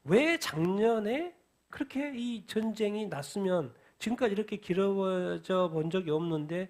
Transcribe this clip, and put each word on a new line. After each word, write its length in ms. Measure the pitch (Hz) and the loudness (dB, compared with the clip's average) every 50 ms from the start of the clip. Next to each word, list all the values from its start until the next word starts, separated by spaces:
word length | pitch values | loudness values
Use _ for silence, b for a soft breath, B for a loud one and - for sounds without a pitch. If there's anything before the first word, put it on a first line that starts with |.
| b | b
왜 340 | 135 180 240 302 330 339 330 | 2 4 4 6 4 2 0
작년에 960 | - - - 156 165 180 190 202 214 233 233 220 202 208 247 294 349 359 - _ _ _ _ _ _ _ | -2 -4 -2 0 2 2 2 4 4 4 4 2 0 -2 -2 -4 -4 -6 -10 _ _ _ _ _ _ _
그렇게 440 | - - 285 - - 262 285 294 277 | -8 -8 -8 -6 -6 -6 -6 -6 -6
이 320 | 233 240 240 240 214 180 | -6 -6 -6 -6 -6 -8
전쟁이 600 | - - 220 220 226 208 220 214 202 208 214 214 | -4 -2 -2 0 0 0 0 0 0 0 -2 -4
났으면 680 | 185 156 139 143 - - 202 196 185 180 175 143 117 - b b b b b | -4 -6 -6 -8 -6 -4 0 0 2 2 2 0 -2 -6 b b b b b
지금까지 340 | - 214 247 - 254 220 | -4 -2 0 2 2 2
이렇게 240 | 196 208 214 - 214 | 2 0 -2 -2 -4
길어져 1120 | 196 - - 170 190 196 196 196 196 190 190 185 180 180 175 175 170 - - 185 185 180 170 | -6 -2 0 2 2 2 2 2 2 2 0 0 0 0 -2 -4 -4 -2 0 2 2 2 2
본 220 | 160 156 156 165 | 2 0 0 0
적이 200 | 180 190 180 156 | 0 -2 0 0
없는데 580 | 151 156 170 170 160 151 147 151 170 180 190 | 0 0 0 0 -2 -2 -2 -4 -4 -6 -6